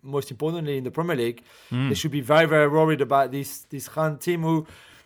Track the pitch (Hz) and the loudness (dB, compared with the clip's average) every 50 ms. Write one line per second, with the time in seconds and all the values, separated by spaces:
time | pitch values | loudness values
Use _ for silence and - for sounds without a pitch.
0 | - 135 139 143 135 - 127 107 147 160 170 170 156 143 139 135 127 123 - 156 | -12 -6 -6 -6 -6 -6 -8 -4 -4 -4 -4 -4 -4 -4 -4 -4 -6 -6 -6 -4
1 | 165 175 160 123 117 120 120 - _ _ - - - - 123 123 135 135 104 - | -4 -2 -2 0 0 -2 -4 -6 _ _ -20 -20 -12 -6 -4 -2 -2 -2 -2 -2
2 | - 156 143 147 123 123 151 160 165 151 156 151 151 143 147 160 160 160 156 127 | -2 -4 -4 -4 0 4 4 4 6 6 4 4 4 4 4 4 4 4 4 0
3 | 143 120 139 139 135 123 131 139 139 135 - - - _ - 135 - - - 156 | 2 2 2 2 2 2 -2 -6 -8 -8 -12 -16 -16 _ -14 -12 -12 -8 -4 -2
4 | 156 156 151 127 - 180 175 165 160 160 165 156 156 - - - - - - - | -2 -2 -2 -4 -4 -4 -2 0 0 0 0 0 -2 -6 -16 -20 -20 -20 -20 -20
5 | _ | _